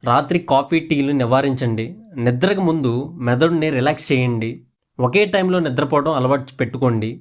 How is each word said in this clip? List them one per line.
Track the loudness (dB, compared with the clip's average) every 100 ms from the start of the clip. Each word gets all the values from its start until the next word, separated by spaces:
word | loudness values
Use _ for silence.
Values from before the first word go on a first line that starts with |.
రాత్రి | 2 0 2 -2
కాఫీ, | 2 0 2 -2
టీలు | 0 -2 0
నివారించండి, | 0 2 2 2 -2 -2 -2 -6 -10 -16 -2
నిద్రకు | -2 2 0 2
ముందు | 0 2 0 -2 -4 -6
మెదడుని | -2 2 2 2 0
రిలాక్స్ | 0 0 -2 -2
చేయండి, | 0 0 -2 -4 -8 _ _ _ -4
ఒకే | 0 2 2
టైంలో | 2 0 0
నిద్రపోవడం | 0 -2 0 0 2
అలవాటు | 0 0 0 -2
పెట్టుకోండి | -6 -6 0 0 0 -4 -8